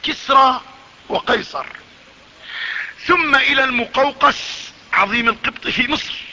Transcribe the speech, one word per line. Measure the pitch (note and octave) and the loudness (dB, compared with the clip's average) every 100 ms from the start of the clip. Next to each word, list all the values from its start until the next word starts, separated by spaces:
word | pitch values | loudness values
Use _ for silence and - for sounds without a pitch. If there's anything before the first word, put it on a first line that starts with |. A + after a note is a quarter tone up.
كسرى | - C#4 - C4+ C4+ B3+ - - - - - | -4 -6 2 6 6 4 -8 -20 -20 -20 -6
وقيصر، | G#3+ - A#3+ - C#3+ - - - - - - - - - - - - - - - | -4 0 -2 -2 -8 -10 -14 -20 -20 -20 -20 -20 -20 -14 -8 -6 -6 -8 -8 2
ثم | F4 D#4 | 2 4
إلى | C4+ C4 C#4 | 2 2 2
المقوقس | C4 B3 A#3 - C#4+ - C#4+ - - - - - - | 2 0 -2 2 2 4 2 2 -8 -12 -14 -18 -2
عظيم | - G3 A#3 A#3 | 0 2 2 2
القبط | A3+ C4 - - | 0 -6 -6 -4
في | - B3 | -2 0
مصر | D4+ - - - | -2 -4 -10 -12